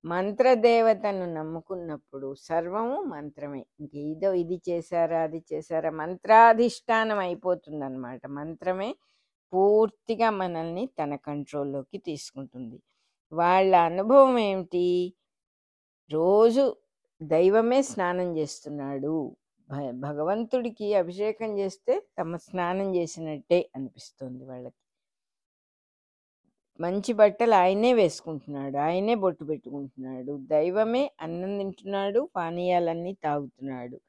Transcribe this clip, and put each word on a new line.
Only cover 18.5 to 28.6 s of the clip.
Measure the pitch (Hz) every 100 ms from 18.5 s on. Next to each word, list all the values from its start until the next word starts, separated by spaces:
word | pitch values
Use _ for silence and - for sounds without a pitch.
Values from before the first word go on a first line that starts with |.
| - 151 147 139 139 143 160 139 - _ _ _
భ-, | 139 135
భగవంతుడికి | 127 143 147 160 208 233 254 240 220 208
అభిషేకం | 208 170 180 214 220 220 202
చేస్తే | 196 - - 349 _
తమ | - 165
స్నానం | 170 - 185 175 185 196
చేసినట్టే | 180 165 165 160 147 - 175 -
అనిపిస్తుంది | - 131 - - _ 131 127
వాళ్ళకి. | 131 127 127 _ _ _ _ _ _ _ _ _ _ _ _ _ _ _ _ _ _ _ _ -
మంచి | 175 196 196
బట్టలు | 214 208 208 233
ఆయనే | 202 180 196 240
వేసుకుంటున్నాడు, | 240 175 - 165 151 - 143